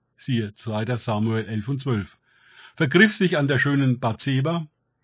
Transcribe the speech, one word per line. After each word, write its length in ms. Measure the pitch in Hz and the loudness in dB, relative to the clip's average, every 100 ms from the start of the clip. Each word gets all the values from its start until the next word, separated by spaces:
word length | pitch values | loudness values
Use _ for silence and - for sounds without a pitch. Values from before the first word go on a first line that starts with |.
| _ _ | _ _
Siehe 380 | - 120 107 - | -4 -4 -4 -8
zweiter 420 | 117 107 110 120 | -6 -4 -2 -4
Samuel 480 | - 107 110 110 107 | -2 0 0 0 -2
elf 220 | 110 107 | -6 -4
und 140 | 135 | -4
zwölf. 360 | 135 113 95 _ _ _ _ - - - | -2 -2 -4 _ _ _ _ -20 -14 -4
Vergriff 400 | 151 170 220 - | 2 6 4 4
sich 240 | 185 165 | 0 2
an 80 | 143 | 2
der 100 | 139 | 2
schönen 420 | 143 143 135 120 | 2 2 2 2
Bathseba, 680 | 120 107 - 131 143 170 156 _ _ _ | -2 -4 -2 0 0 -2 -6 _ _ _